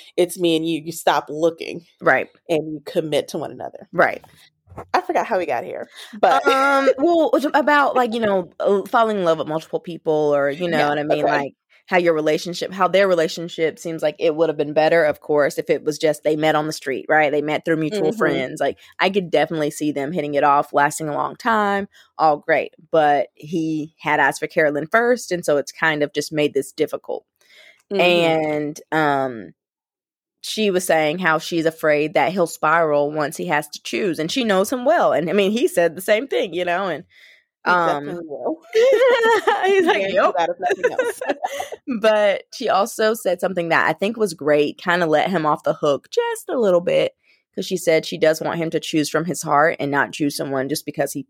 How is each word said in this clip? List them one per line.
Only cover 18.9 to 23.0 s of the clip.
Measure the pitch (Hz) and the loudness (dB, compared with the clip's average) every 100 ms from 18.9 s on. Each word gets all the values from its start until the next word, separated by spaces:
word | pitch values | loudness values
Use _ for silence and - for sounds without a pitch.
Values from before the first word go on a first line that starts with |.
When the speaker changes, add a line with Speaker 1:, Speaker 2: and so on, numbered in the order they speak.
| - | -2
Speaker 2:
I | 185 | 0
could | 196 170 | 0 0
definitely | 147 151 165 147 | 0 0 -2 -4
see | - 151 | -2 -4
them | 143 139 | -4 -4
hitting | 175 147 | -4 -2
it | 143 | 2
off, | 143 143 147 | 4 4 2
lasting | 147 143 - 156 | 2 2 0 -6
a | |
long | 143 139 - | -4 -4 -4
time, | 247 220 202 202 196 _ _ - | -2 0 0 -2 -6 _ _ 0
all | 156 151 | 2 2
great. | - 147 - - _ | 2 0 0 -8 _
But | 160 | 2